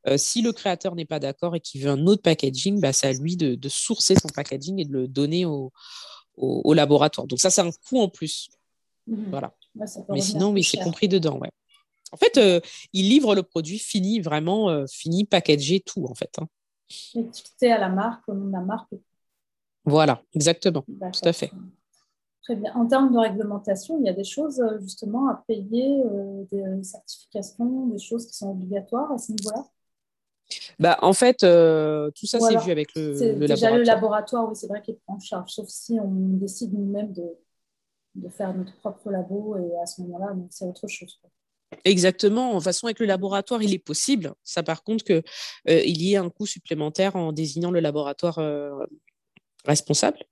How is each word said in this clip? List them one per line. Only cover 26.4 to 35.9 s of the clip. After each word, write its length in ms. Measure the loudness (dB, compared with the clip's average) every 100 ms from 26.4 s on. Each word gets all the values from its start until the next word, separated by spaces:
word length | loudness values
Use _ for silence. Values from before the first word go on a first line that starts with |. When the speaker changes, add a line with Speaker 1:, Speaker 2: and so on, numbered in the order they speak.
| -8
Speaker 2:
des 320 | -6 -6 -6
certifications, 1040 | -8 -16 -20 -20 _ -10 -10 -4 -2 -2 -4
des 120 | -4
choses 280 | -6 -8 -8
qui 60 | -10
sont 140 | -8
obligatoires 640 | -8 -6 -6 -4 -4 -4
à 60 | -6
ce 140 | -6
niveau-là ? 320 | -6 -4 -6 -10 _ _ _ _ _ _ _ _ -16 -14 _
Speaker 1:
Bah, 180 | 2 4
en 120 | 4
fait, 300 | 6 6 6
euh, 680 | 8 8 8 6 2 0 -4
tout 140 | -6 -4
ça, 140 | 2
Speaker 2:
Ou 20 |
Speaker 1:
c'est 60 | 4
Speaker 2:
alors, 160 | 4 2
Speaker 1:
vu 60 |
avec 220 | -2 -2 -4
le, 220 | -4 0
Speaker 2:
c'est 160 | 0
Speaker 1:
le 140 | 2 2
Speaker 2:
déjà 220 | 4 4
le 140 | 4
Speaker 1:
laboratoire. 120 | 4 4
Speaker 2:
laboratoire, 540 | 2 -2 -2 -4 -4
oui, 60 | -6
c'est 120 | -8
vrai 140 | -10
qu'il 140 | -10 -14
prend 180 | -12 -14
en 40 |
charge, 320 | -8 -10 -10
sauf 180 | -12 -12
si 280 | -14 -4